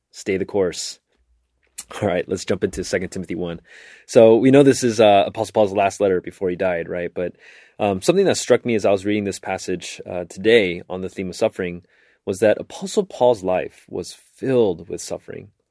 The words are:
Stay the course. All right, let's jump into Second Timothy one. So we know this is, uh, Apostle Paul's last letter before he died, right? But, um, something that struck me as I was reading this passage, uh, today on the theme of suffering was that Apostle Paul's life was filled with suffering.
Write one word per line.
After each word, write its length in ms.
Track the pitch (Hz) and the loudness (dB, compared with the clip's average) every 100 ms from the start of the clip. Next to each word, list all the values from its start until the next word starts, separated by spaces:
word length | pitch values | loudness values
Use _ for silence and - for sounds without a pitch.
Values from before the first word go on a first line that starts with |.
| _ | _
Stay 260 | - - 95 | -12 -4 -4
the 80 | |
course. 540 | 92 101 92 80 - - _ _ _ _ _ _ _ - - - | -2 -2 -2 -4 -10 -14 _ _ _ _ _ _ _ -20 -18 -6
All 60 | 101 | -2
right, 200 | 90 - | -2 -4
let's 160 | 95 | -6
jump 200 | - 101 | -4 -4
into 180 | 98 95 | -4 -6
Second 280 | 90 98 90 | -6 -4 -6
Timothy 260 | 95 90 85 | -10 -10 -8
one. 240 | 87 85 _ - - - - | -8 -10 _ -20 -20 -20 0
So 280 | 127 113 113 | 6 8 8
we 140 | 131 | 6
know 140 | 135 | 6
this 180 | 139 123 | 6 4
is, 160 | 123 110 | 2 4
uh, 240 | 107 98 101 | 6 6 4
Apostle 240 | - 107 | -2 -4
Paul's 200 | 113 104 | 0 0
last 280 | 98 98 - | 2 -2 0
letter 200 | 101 90 | 0 0
before 300 | 104 - 95 | -4 -6 -6
he 60 | 90 | -2
died, 320 | 92 87 82 | -2 -4 -6
right? 260 | 90 87 | -8 -8
But, 220 | - 87 - - - _ - | -6 -8 -10 -20 -20 _ -6
um, 240 | 104 95 | -2 0
something 240 | - 175 190 | 0 2 2
that 100 | 110 | 0
struck 300 | - 120 123 | 2 0 2
me 80 | |
as 100 | 113 | 0
I 60 | 98 | 2
was 160 | 98 98 | 0 0
reading 180 | 107 | -2
this 140 | 101 95 | -2 -6
passage, 640 | - 95 - 92 - - | -8 -8 -6 -8 -8 -14
uh, 200 | - 92 | -10 -10
today 580 | 87 - 101 117 95 87 - | -10 -4 4 4 4 -2 -8
on 120 | 92 | -10
the 60 | 92 | -8
theme 200 | - 92 | -8 -10
of 80 | 87 | -2
suffering 480 | 113 - 92 87 - _ _ _ - | -2 -2 -8 -8 -16 _ _ _ -8
was 140 | 95 | 0
that 180 | 107 - | 2 2
Apostle 480 | - - 196 - 95 | -4 -12 -6 -4 -4
Paul's 380 | - 123 113 | 0 2 2
life 420 | 92 90 69 - - | -2 -4 -4 -12 -14
was 240 | 95 90 | -12 -12
filled 760 | - _ _ 131 127 107 82 85 | -16 _ _ -2 2 2 0 -8
with 120 | 87 | -12
suffering. 520 | - 85 - - 98 _ _ | -10 -12 -12 -18 -18 _ _